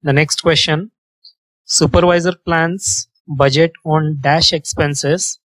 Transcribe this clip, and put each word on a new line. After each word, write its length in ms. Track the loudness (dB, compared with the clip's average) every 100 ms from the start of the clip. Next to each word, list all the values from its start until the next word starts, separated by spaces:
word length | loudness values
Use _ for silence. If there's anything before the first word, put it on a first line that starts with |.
The 100 | 2
next 300 | 2 2 0
question, 480 | 0 0 0 -2 -4 _ _ _ -20 _ _ _ _
supervisor 680 | 0 2 4 4 2 0 -4 -2
plans 640 | 0 0 -4 -6 -6 -8 _ -12
budget 440 | 0 2 4 0 0 -2
on 320 | 0 0 -2
dash 300 | 0 2 0
expenses 840 | -2 -6 -4 -2 -2 -2 -2 -4 -10 _